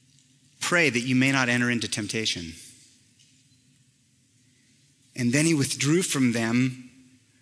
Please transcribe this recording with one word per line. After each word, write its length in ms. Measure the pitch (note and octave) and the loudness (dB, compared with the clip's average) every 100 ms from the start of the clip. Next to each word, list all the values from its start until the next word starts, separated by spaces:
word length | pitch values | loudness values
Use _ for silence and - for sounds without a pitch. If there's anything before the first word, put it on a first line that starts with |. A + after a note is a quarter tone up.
| _ _ _ _ _ - | _ _ _ _ _ -10
"Pray 300 | - F3 D#3 | -2 2 2
that 100 | A#2+ | 2
you 160 | B2+ B2+ | 0 2
may 160 | C3 | 2
not 160 | C3+ B2 | 2 2
enter 200 | B2 A#2+ | 0 0
into 200 | A#2 G#2 | -2 -4
temptation." 680 | - G2+ A2+ G#2+ - E2 E2 - - - _ _ _ _ _ _ _ _ _ _ _ _ _ _ _ _ _ _ _ _ _ _ - | -6 -6 -4 -4 -6 -10 -14 -20 -20 -20 _ _ _ _ _ _ _ _ _ _ _ _ _ _ _ _ _ _ _ _ _ _ -4
And 160 | A#2+ | 0
then 120 | C#3 | 2
he 80 | D#3+ | 2
withdrew 500 | D#3 B2+ A#2+ C3+ E3+ | 2 0 -2 0 2
from 280 | F#3 D3 B2+ | 0 0 0
them 580 | A#2 A2+ A#2+ C3 B2+ - - - _ _ _ | 2 0 0 0 -4 -16 -20 -20 _ _ _